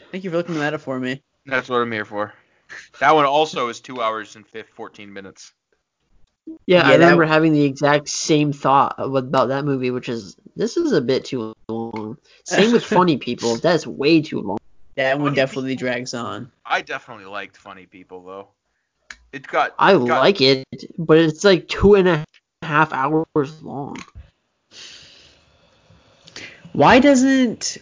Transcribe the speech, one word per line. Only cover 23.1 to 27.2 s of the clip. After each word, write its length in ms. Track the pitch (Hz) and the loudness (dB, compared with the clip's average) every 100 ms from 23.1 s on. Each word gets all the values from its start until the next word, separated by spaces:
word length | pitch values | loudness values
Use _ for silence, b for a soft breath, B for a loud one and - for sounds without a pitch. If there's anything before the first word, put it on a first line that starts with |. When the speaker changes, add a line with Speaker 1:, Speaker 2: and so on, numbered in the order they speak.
| 156 165 156 139 156 | -2 -2 -2 -4 -6
Speaker 3:
long. 340 | - 131 139 - - - - _ _ _ _ B B B B B B B _ _ _ _ _ _ _ _ - B B B - | -14 -12 -10 -12 -16 -20 -20 _ _ _ _ B B B B B B B _ _ _ _ _ _ _ _ -20 B B B -8
Speaker 1:
Why 260 | - 147 240 | 2 6 6
doesn't, 800 | 277 262 | 6 4